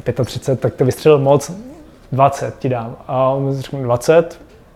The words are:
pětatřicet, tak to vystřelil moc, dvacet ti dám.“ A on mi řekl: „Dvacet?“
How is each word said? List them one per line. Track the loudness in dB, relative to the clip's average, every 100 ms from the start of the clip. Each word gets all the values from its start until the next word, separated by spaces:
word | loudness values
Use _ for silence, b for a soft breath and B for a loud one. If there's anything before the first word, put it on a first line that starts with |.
pětatřicet, | -4 -2 -4 -4 -4 -2
tak | -2
to | 0 0
vystřelil | 2 4 4
moc, | 4 2 0 -12 -16 -20 -20 -20 -6
dvacet | 2 2 0 -8 -6
ti | -4
dám.“ | -4 -6 -12 -6
A | 0 0
on | 0 -2
mi | -4
řekl: | -6 -6
„Dvacet?“ | -2 0 4 4 2 -6 -20 -20 -20